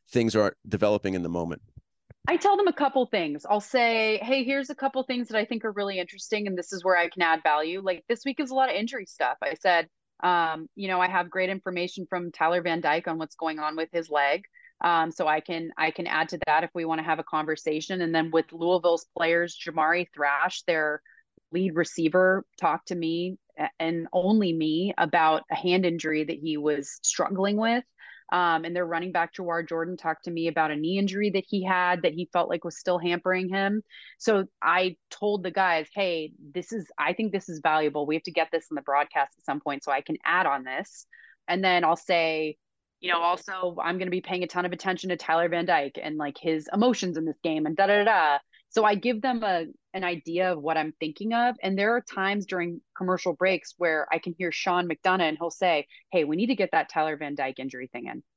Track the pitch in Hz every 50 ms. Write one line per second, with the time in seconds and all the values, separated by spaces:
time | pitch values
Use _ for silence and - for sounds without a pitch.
0 | _ _ - 123 117 113 107 110 104 101 - - _ 107 107 92 107 104 104 101
1 | - 98 95 92 87 82 85 87 85 82 80 - - _ _ - - _ _ _
2 | _ _ - _ _ - 339 330 - 403 403 392 415 349 - - 285 269 - 269
3 | 247 - - 196 170 151 147 151 - - 208 208 202 - - 254 233 233 226 220
4 | 220 220 214 214 208 233 269 269 247 247 277 277 269 262 277 - 269 269 - 262
5 | 262 - 254 247 240 - 220 214 208 - 240 220 - 220 202 208 202 196 196 185
6 | 180 - - 196 - - 220 214 208 202 185 180 175 - 196 180 170 185 180 175
7 | 170 170 - 185 175 165 160 156 - 156 147 151 156 160 175 196 190 190 180 165
8 | - - 240 226 - 277 262 - 294 247 262 262 262 254 - 196 220 233 269 240
9 | 190 - - - 143 123 139 - - 139 123 - - 190 175 170 160 165 _ _
10 | _ _ _ _ - 180 180 175 165 165 160 160 160 - _ 202 196 190 185 180
11 | 180 180 190 180 180 170 - 185 185 185 190 190 - 190 180 175 180 175 - 196
12 | 185 - 190 180 175 170 - - 160 160 175 180 170 175 165 170 160 156 151 165
13 | - 175 160 165 160 151 - - 165 160 156 156 151 151 156 160 165 160 - 170
14 | 165 160 147 147 139 143 147 190 - - _ - - - _ _ - 175 170 165
15 | 165 165 156 - 175 151 156 156 - - 170 165 165 160 - - 160 160 - -
16 | 170 - - 156 170 165 - 160 - - 151 160 165 165 - 175 165 160 160 160
17 | 156 165 160 156 156 - - 156 156 151 151 - - 160 156 156 151 - 190 185
18 | 175 165 165 165 160 165 160 165 160 - 170 165 165 175 185 180 170 175 170 165
19 | - - _ - 170 165 170 170 170 175 - - - 170 156 160 151 156 170 180
20 | 175 - - 147 147 143 143 139 160 180 - - - - 165 156 156 151 151 151
21 | - - - _ _ _ _ _ _ _ 160 175 190 190 156 165 165 - - -
22 | 165 156 156 185 185 185 185 196 - - _ - 190 160 151 160 - - 185 170
23 | 165 160 165 170 175 185 185 - _ _ _ - 151 - - _ 165 165 165 170
24 | 165 - - 185 180 190 214 220 202 175 165 160 156 156 156 165 185 202 - -
25 | 170 156 - 170 160 160 156 151 - - 160 147 - 180 180 190 185 175 170 165
26 | 160 156 151 151 156 147 160 143 147 160 151 147 147 151 147 139 143 - - -
27 | - - - - 160 - 196 185 196 202 208 208 220 226 233 247 247 - _ _
28 | - - - - - - - 180 180 170 165 160 165 170 170 180 180 165 170 165
29 | 175 185 160 170 170 165 - - 185 170 165 170 170 165 170 165 165 175 180 -
30 | - 160 160 - - 180 170 165 165 165 156 165 156 156 151 147 156 165 190 196
31 | 196 196 190 202 208 208 180 190 185 - 214 196 185 190 185 180 180 180 180 180
32 | 160 165 151 170 175 - - 175 170 - - 160 - 175 - - - 185 180 170
33 | 165 175 175 170 - 185 185 180 190 180 190 196 196 196 208 220 208 - - -
34 | - - - _ - 233 214 196 190 - - _ - 160 170 185 185 185 170 -
35 | _ _ - - 208 208 208 202 180 185 160 196 190 180 170 160 156 - - 208
36 | 196 185 170 160 156 156 - - 151 147 139 180 170 - 226 214 160 - - -
37 | 147 156 180 - 220 214 - 196 - - 170 156 - 165 156 160 156 151 143 151
38 | 147 143 156 160 - 180 160 170 160 - - 165 - - 156 143 139 - 139 143
39 | 147 - - 156 139 - - _ _ - 139 147 - 147 139 139 - 151 139 135
40 | - - 156 - - - 170 180 185 151 139 135 127 131 131 143 202 - - -
41 | - - - - - - - _ _ - 175 190 190 185 180 175 170 160 170 -
42 | - - 180 170 165 160 160 156 156 151 151 - _ _ _ _ _ _ _ _
43 | - 180 175 170 170 175 180 185 - - 190 185 185 180 170 - - 165 180 185
44 | 185 185 180 185 - - 190 180 180 170 - 180 175 180 180 - - 196 185 165
45 | - 190 180 165 - - 160 165 175 175 170 170 170 175 175 151 143 139 - -
46 | - 151 156 151 151 143 139 - - 165 160 156 151 - - 202 226 254 226 -
47 | 196 180 165 160 160 160 147 - - 170 156 156 151 156 151 170 196 196 208 208
48 | 202 220 214 185 160 151 143 - - _ _ _ _ _ - 226 214 214 214 202
49 | 208 240 247 214 240 262 247 233 220 202 185 170 165 - - - _ _ - 190
50 | 185 175 175 160 - 170 165 175 185 185 180 156 143 160 - 160 151 156 - -
51 | 160 156 151 - 208 220 226 233 240 247 240 - - 190 196 190 202 220 233 254
52 | 247 - - 196 190 196 202 208 196 - 190 180 170 175 170 170 - _ _ -
53 | 185 180 185 175 - 185 156 - 180 190 190 160 - - - - 175 165 156 156
54 | 143 - - 165 - 185 165 165 185 170 151 - - 196 175 180 175 175 156 -
55 | - 185 180 190 175 156 156 - 170 165 - - 196 180 165 147 143 - - -
56 | _ _ - 175 151 143 156 175 226 233 269 190 196 - - 165 147 - - 165
57 | 156 156 151 147 156 143 143 143 135 131 131 - 131 135 131 127 131 127 - 123
58 | 120 120 120 123 - _ _